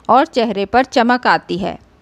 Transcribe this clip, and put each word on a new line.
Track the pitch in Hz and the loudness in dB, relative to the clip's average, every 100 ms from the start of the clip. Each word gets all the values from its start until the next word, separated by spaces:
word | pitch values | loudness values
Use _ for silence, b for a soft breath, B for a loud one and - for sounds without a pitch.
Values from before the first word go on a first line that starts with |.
| b | b
और | 240 320 | 2 2
चेहरे | 262 233 196 196 | -2 -2 -4 -2
पर | 233 262 | -2 0
चमक | 254 233 247 226 | 0 0 0 0
आती | 170 - 175 | 0 -2 -8
है, | 196 - _ _ | -8 -10 _ _